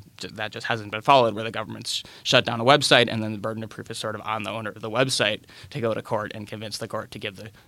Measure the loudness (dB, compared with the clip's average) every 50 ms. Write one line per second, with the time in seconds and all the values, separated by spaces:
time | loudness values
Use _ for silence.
0 | -20 -20 -16 -14 -14 -12 -10 -10 -10 -8 -8 -8 -4 -4 -4 -4 -4 -6 -8 0
1 | 4 6 8 8 6 6 2 -2 -6 -6 -6 -6 -8 -8 -10 -10 -8 -6 -6 -6
2 | -8 -12 -16 -8 0 4 4 4 4 2 0 4 6 6 6 6 6 6 6 6
3 | 6 6 2 -2 -2 -4 -4 -6 -6 -6 -6 -6 -8 -10 -12 -12 -14 -12 -10 -8
4 | -8 -8 -8 -6 -6 -4 -4 -4 -4 -6 -6 -6 -8 -8 -10 -8 -8 -2 0 2
5 | 2 2 2 2 2 0 0 -2 -6 -14 -20 -20 -16 -10 -6 -2 -2 0 0 -2
6 | -4 -4 -4 -4 -4 -6 -8 -10 -12 -10 -10 -10 -10 -10 -8 -8 -8 -8 -8 -8
7 | -8 -10 -10 -10 -10 -10 -10 -10 -14 -18 -18 -20 _